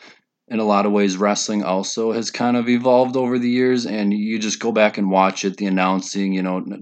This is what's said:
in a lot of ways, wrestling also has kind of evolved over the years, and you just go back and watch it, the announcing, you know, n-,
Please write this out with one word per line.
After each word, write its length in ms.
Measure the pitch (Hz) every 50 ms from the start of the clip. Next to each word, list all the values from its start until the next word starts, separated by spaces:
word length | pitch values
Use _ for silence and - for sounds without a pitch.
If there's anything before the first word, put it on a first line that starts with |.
| - - - _ _ _ _ _ _
in 120 | - 117 113
a 60 | 110
lot 200 | 104 101 101 101
of 60 | 104
ways, 260 | 104 101 101 98 92
wrestling 460 | 92 104 104 101 - - - 107 104
also 480 | - 90 92 98 101 - - 117 113 113
has 180 | 110 117 107 -
kind 280 | - - 123 123 120
of 120 | 120 117 120
evolved 480 | 120 120 127 127 123 127 127 127 127
over 220 | 131 127 120 123 123
the 100 | 123 120
years, 380 | 123 127 127 127 127 120 117
and 260 | - 107 107 104 101
you 240 | 104 104 104 110 113
just 220 | 107 110 104 - -
go 140 | 117 117
back 260 | 110 107 107 104 - 107
and 100 | 101 95
watch 360 | 95 95 95 95 92 - -
it, 140 | 98 95 -
the 80 | 104
announcing, 680 | 98 95 92 92 92 95 92 92 - - 98 98 95
you 100 | 95 95
know, 140 | 92 92 92
n-, 200 | 92 - - 101 98